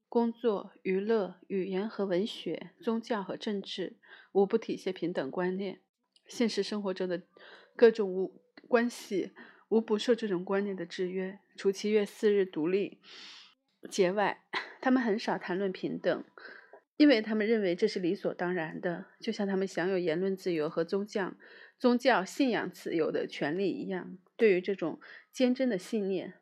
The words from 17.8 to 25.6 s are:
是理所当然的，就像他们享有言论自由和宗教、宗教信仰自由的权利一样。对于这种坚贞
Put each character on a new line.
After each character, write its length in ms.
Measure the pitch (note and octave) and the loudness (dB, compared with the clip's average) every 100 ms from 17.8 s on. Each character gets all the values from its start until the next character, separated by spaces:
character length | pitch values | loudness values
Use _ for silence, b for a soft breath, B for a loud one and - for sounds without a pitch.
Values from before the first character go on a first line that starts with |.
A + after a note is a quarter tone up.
| G#3+ | 0
是 120 | G3+ | 2
理 140 | F3 | 0
所 200 | G3+ F3 | 0 -2
当 200 | - F3 | -2 -2
然 280 | F3+ D#3+ E3+ | -2 -4 -4
的， 240 | F#3 E3+ - _ | -4 -4 -8 _
就 120 | A#3 | -8
像 160 | G#3+ G3 | -4 -2
他 80 | F#3+ | 0
们 120 | F#3+ | -2
享 200 | - F3+ | -2 0
有 80 | F#3 | 0
言 220 | F3 E3 | 0 0
论 160 | G3 F#3+ | 0 -2
自 160 | F#3+ | -2
由 180 | E3 D3+ | -2 0
和 140 | E3+ | -2
宗 220 | E3 G3 G3+ | -2 -2 -2
教、 280 | G#3+ F3+ - B B B _ | -4 -4 -8 B B B _
宗 180 | B3 A#3+ | 2 4
教 280 | C4 G3+ F#3 | 4 4 2
信 240 | - C4 | 0 2
仰 200 | F3 F3+ | 0 -2
自 260 | - - E3 | -8 -2 0
由 160 | D#3 | 0
的 140 | - - | 0 -4
权 300 | - D3 F3 | -4 -2 0
利 140 | G3 | -2
一 160 | - F#3 | -2 -4
样。 300 | F#3 F3+ F#3 _ - | -6 -8 -14 _ 4
对 180 | A3 | 4
于 80 | F3+ | 4
这 140 | F#3 F#3+ | 0 -4
种 240 | E3 - B B B | -4 -6 B B B
坚 220 | - B3 | 0 2
贞 160 | B3 | 2